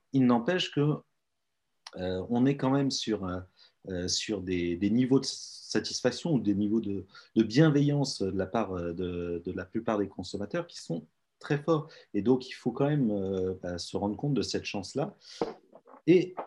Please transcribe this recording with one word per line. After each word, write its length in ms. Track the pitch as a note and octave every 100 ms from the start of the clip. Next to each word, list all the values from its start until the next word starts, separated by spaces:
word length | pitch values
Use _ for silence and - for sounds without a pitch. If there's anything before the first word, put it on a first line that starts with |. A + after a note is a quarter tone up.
| _
il 140 | C3+ B2+
n'empêche 460 | A#2+ A#2+ F3+ -
que, 240 | - D3 D#3 - _ _ _ _ _ _ _ - E2+
euh, 280 | F2+ F#2 F2+
on 180 | A#2+ C3
est 100 | C#3
quand 140 | C3
même 180 | C#3 C#3
sur, 360 | C3+ - G#2 F#2
euh, 140 | F#2 F#2 _ - _ -
euh, 180 | F2+ F2+
sur 340 | - - G#2
des, 340 | F#2 F2+ F2 F2
des 140 | G2
niveaux 300 | A2+ B2+ C3+
de 80 | C3+
satisfaction 1040 | - - - - A2 - - B2+ A#2+ F3
ou 60 | C#3
des 160 | G#2 G2
niveaux 260 | G#2 A2
de, 240 | G2+ G2 - - - -
de 80 |
bienveillance 800 | A2 A#2 D#3+ C#3+ C#3+ C#3+ C3+ -
de 120 | F#2+ F#2+
la 120 | F#2
part, 260 | A2+ G2
euh, 180 | F#2 E2+
de, 520 | E2+ F2+ F2 F2 F2 F2
de 60 |
la 140 | F#2 F#2
plupart 340 | A2+ A2+ G#2+
des 80 | G2
consommateurs 580 | - F#2 - G2+ F3 E3+
qui 160 | -
sont 240 | - E3 - _ _ _
très 180 | - D3
forts. 320 | D3 D#3+ D3+ - -
Et 80 | G2+
donc, 260 | G2+ B2+ -
il 60 |
faut 180 | - A#2+
quand 160 | A2+ C#3
même, 220 | D3+ A#2
euh, 460 | G#2 F#2+ F#2+ F#2 F#2
bah, 160 | F2 F2
se 180 | - F#2+
rendre 180 | G2+ G#2
compte 200 | C#3+ C3
de 80 |
cette 220 | - A#2 -
chance-là. 520 | G#2 F#2+ C3 F#3+ - - - - - _ - _ - -
Et, 300 | F3+ F3+ -